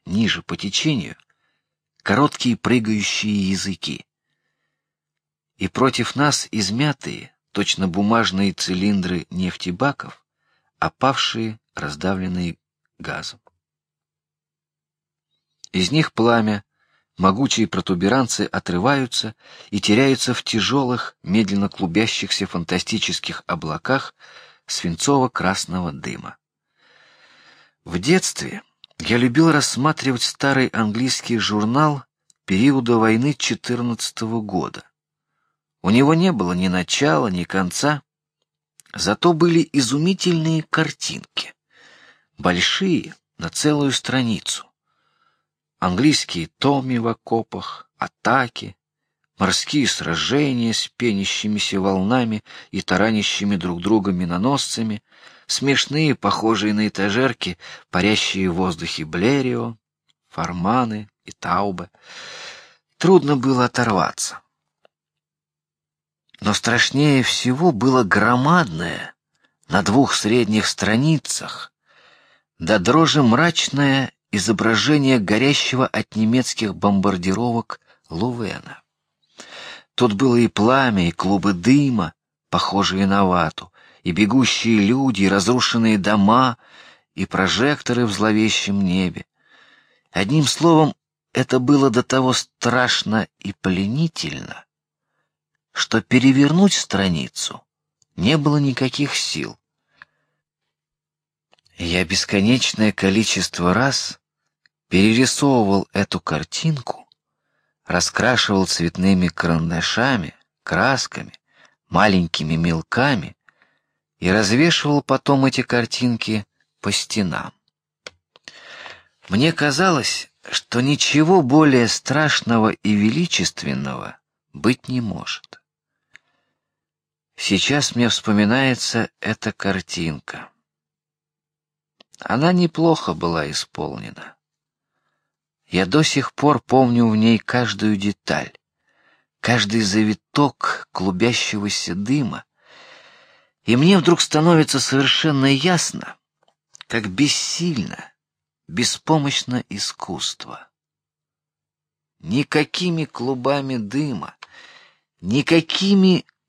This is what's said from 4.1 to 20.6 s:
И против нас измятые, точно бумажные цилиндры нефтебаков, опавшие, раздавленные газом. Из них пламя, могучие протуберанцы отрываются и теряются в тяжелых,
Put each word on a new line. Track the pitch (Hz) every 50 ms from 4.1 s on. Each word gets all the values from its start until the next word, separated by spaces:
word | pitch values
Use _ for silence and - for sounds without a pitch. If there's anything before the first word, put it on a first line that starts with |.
| _ _ _ _ _ _ _ _ _ _ _ _ _ _ _ _ _ _ _ _ _ _ _ _ _ _ _ _ _ -
И | 98 92
против | - - 127 131 - - 113 - -
нас | 127 147 147 135 - - -
измятые, | - 110 98 95 107 120 147 151 139 - - 80 - - - - _ _ _ _
точно | - 101 98 - - 92 95 92
бумажные | 82 98 101 104 117 117 110 85 92 95 98 98 90
цилиндры | - - - 92 90 98 104 104 196 180 180 - 82 - -
нефтебаков, | - 90 92 90 - - - 90 87 90 131 143 139 - - - - _ _ _ _ _ _ _ _ _ _ _ _ -
опавшие, | - - - - 131 135 131 - - - - 113 113 113 110 - _ _ -
раздавленные | - - 73 73 73 85 92 98 95 92 92 90 90 87 85 82 _ _ _ _ _ _ _ _ -
газом. | - 139 135 82 - - - - _ _ _ _ _ _ _ _ _ _ _ _ _ _ _ _ _ _ _ _ _ _ _ _ _ _ _ _ _ _ _ _ _ _ _ _ _ _ _ _ _ _ _ _ - -
Из | - 92 92 87
них | 135 156 151 - -
пламя, | - 113 117 117 117 107 107 104 98 - _ _ _ _ _ _ _ _ _ _ -
могучие | 92 95 95 113 139 - - 113 110 -
протуберанцы | - 92 - - 92 87 90 101 123 135 127 117 - -
отрываются | 104 - - 101 - - 87 87 98 131 143 139 131 117 - - - 110 - _ _ - - - - -
и | 104 101
теряются | - - 104 120 139 135 135 - - 127 120
в | - -
тяжелых, | - - 110